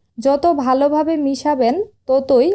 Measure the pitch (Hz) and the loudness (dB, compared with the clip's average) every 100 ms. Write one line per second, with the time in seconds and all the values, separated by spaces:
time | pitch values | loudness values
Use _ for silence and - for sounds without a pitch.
0 | _ - 269 285 339 294 254 262 285 302 | _ -4 -2 0 0 0 0 0 2 0
1 | 311 320 277 269 294 277 233 330 440 _ | -2 -2 -2 -2 -2 0 0 -2 -6 _
2 | - 269 269 262 320 | -2 -2 2 2 2